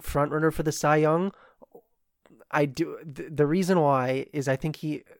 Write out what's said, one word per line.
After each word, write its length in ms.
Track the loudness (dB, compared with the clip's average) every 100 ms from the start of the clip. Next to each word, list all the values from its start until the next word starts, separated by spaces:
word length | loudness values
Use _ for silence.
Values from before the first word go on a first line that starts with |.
front 280 | -4 -2 0
runner 200 | 2 0
for 120 | 0
the 80 | -4
Cy 260 | 0 2 4
Young. 340 | 4 2 -2 -8 -20 _ -20 -20 _ _ _ _ _ -20 -4
I 140 | -2 0
do. 320 | -2 -6 -6 -14 -14
Th-, 140 | -8
the 160 | 0 2
reason 320 | 2 2 4
why 480 | 4 4 2 -2 -4
is 140 | -4 -2
I 80 | -2
think 200 | -4 -6
he, 280 | -6 -8 -10 -20